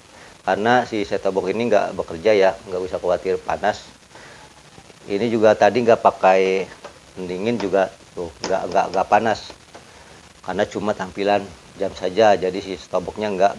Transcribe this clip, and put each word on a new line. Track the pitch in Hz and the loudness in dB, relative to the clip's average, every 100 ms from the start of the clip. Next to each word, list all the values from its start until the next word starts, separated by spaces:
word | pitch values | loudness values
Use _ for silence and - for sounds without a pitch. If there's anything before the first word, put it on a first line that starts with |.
| - - - - | -18 -20 -20 -10
Karena | - 95 110 123 113 | -2 0 2 2 0
si | 110 98 | -4 -4
set-top | 101 98 95 | -2 -2 -2
box | 90 | -2
ini | 101 120 | -2 2
nggak | 101 92 | 2 0
bekerja | 95 87 85 101 | -6 -10 -2 2
ya, | 104 95 - 101 | 4 4 0 -8
nggak | 92 | -8
usah | 92 92 | -6 -6
khawatir | 90 90 95 92 - | -2 -2 -2 -4 -4
panas. | 85 101 - - - _ - - - - - - - - - - | -4 -4 -4 -10 -20 _ -20 -20 -20 -20 -20 -20 -20 -20 -20 -8
Ini | 101 117 | -4 -2
juga | 113 107 | 4 4
tadi | 104 104 110 | 6 4 4
nggak | 117 110 | 4 6
pakai | - - 95 95 95 95 90 - - - - | 4 4 4 4 4 0 -4 -12 -20 -20 -20
pendingin | - 90 90 110 117 | -14 -8 -4 -4 -2
juga | 98 95 92 - - | 0 2 0 -4 -18
tuh, | - 85 - | -10 -10 -8
nggak, | - 95 92 | -4 -4 -2
nggak, | 92 87 | -2 0
nggak | 92 90 | -2 2
panas. | 107 113 101 - - - - - - - - - - | 2 2 -4 -6 -20 -20 -20 -20 -20 -20 -20 -20 -20
Karena | - 92 107 | -10 -4 -2
cuma | 107 104 104 | -2 -4 -4
tampilan | 92 101 101 101 98 - - - | -6 -4 0 0 -2 -16 -20 -8
jam | 95 | -8
saja, | - 92 90 107 | -4 -6 2 4
jadi | 92 92 95 | 4 0 -4
si | 95 | -8
set-top | 90 - 90 90 | -12 -6 -6 -6
box-nya | 107 107 | -6 -6
nggak | 92 98 | 0 0